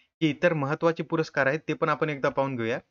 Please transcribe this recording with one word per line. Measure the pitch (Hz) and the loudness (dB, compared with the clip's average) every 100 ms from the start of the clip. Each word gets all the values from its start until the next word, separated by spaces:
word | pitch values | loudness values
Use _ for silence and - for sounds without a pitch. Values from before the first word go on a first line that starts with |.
| _ _ | _ _
जे | 160 | -2
इतर | 135 175 | 2 2
महत्त्वाचे | 160 139 151 165 160 | 2 -2 0 0 0
पुरस्कार | 160 160 156 - 135 | -2 -2 -2 0 0
आहेत, | 156 - | 0 -4
ते | |
पण | 151 160 | -2 0
आपण | 151 156 | 0 -2
एकदा | 143 147 | 0 -2
पाहून | 135 135 127 | 0 -2 -2
घेऊया. | 113 139 - | -2 -4 -8